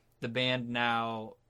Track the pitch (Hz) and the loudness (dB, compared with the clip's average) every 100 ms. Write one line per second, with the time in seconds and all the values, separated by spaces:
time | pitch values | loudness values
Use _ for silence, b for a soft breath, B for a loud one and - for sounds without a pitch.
0 | _ _ 123 120 127 127 120 120 120 117 | _ _ -4 0 2 0 -2 0 2 2
1 | 113 113 110 - _ | 0 -4 -8 -14 _